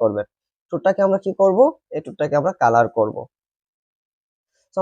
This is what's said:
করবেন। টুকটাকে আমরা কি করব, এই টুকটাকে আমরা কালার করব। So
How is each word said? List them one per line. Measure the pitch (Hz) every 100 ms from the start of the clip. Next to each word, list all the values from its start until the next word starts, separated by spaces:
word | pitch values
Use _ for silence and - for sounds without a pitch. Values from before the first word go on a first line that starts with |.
করবেন। | 110 104 104 _ _ _ -
টুকটাকে | 170 190 196 196
আমরা | 196
কি | 196 175
করব, | 196 190 294 - - -
এই |
টুকটাকে | 131 - 151 147
আমরা | 139 -
কালার | 120 117 113 117
করব। | 107 - - _ _ _ _ _ _ _ _ _ _ _ _ _ _
So | 190